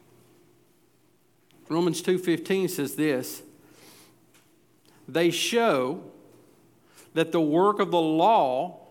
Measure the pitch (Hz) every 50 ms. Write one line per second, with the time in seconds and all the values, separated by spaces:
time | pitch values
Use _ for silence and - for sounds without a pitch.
0 | _ _ _ _ _ _ _ _ _ _ _ _ _ _ _ _ _ _ _ _
1 | _ _ _ _ _ _ _ _ _ _ _ _ _ - 151 170 175 175 156 -
2 | - - 185 180 180 170 165 156 160 - 190 190 185 165 - - 143 131 - -
3 | 151 156 139 127 123 - - - - - - - - - - - - - - -
4 | - - _ _ _ _ _ _ _ _ _ _ _ _ _ _ _ _ _ _
5 | _ - 131 160 175 175 165 170 - - 233 233 233 220 165 135 127 127 156 190
6 | - - - - - - - - _ _ _ _ _ _ _ _ _ _ _ -
7 | - - - 160 165 160 165 175 160 151 147 170 185 208 202 202 202 170 170 175
8 | 160 156 156 160 165 208 226 208 156 131 127 131 160 180 - - - -